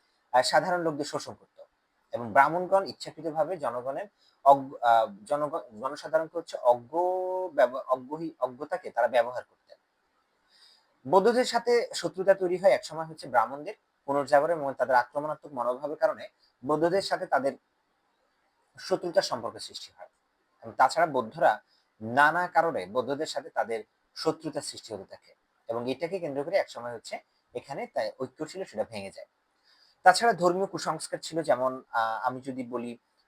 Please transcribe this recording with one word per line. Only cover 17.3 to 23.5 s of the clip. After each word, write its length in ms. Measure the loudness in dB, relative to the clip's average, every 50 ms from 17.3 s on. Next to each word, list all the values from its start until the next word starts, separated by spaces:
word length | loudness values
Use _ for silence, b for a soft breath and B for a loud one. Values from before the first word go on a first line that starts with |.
| 0 2 2 0 -4 -4 _ _ _ _ _ _ _ _ _ _ _ _ _ _ _ _ _ _ _ _ _ _ _ -16
শত্রুতার 420 | -2 -2 -2 -2 -2 0 0 0
সম্পর্ক 360 | 0 0 -4 -6 -6 -8 -10
সৃষ্টি 340 | -10 -14 -14 -14 -16 -16 -18 _
হয়। 100 | _ -20 -20 _ _ _ _ _ _ _ _ _ _ -18
এবং 100 | -12 2
তাছাড়া 300 | 2 2 4 4 2 2
বৌদ্ধরা 540 | 2 2 -2 -2 -4 0 4 4 4 4 2 -4 _ _ _ _ _ _ _
নানা 460 | -8 0 4 6 6 6 6 2 -2
কারণে 380 | 2 2 2 2 2 -2 -4 -6
বৌদ্ধদের 400 | -4 -4 -4 -2 -2 -4 -4 -4
সাথে 240 | -6 -6 -8 -10
তাদের 340 | -6